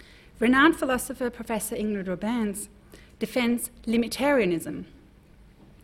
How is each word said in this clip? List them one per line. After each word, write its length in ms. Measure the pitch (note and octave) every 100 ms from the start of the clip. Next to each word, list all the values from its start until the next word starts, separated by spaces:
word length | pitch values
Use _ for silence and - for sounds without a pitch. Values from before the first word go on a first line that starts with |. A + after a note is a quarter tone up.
| - - - -
Renowned 380 | A#3 C4 D4+ E4
philosopher 540 | C#4 B3 - B3+ A#3+
Professor 460 | - A3+ A3 - -
Ingrid 320 | G#3+ G3+ F#3
Robbins 600 | F#3 G#3 A#3+ G#3 G3 - - - - - -
defends 520 | A3 C4 A#3+ A#3+ - - -
limitarianism, 1000 | A#3 A3+ - C#4 C#4 F#3+ E3+ - - - - - - - - - - - -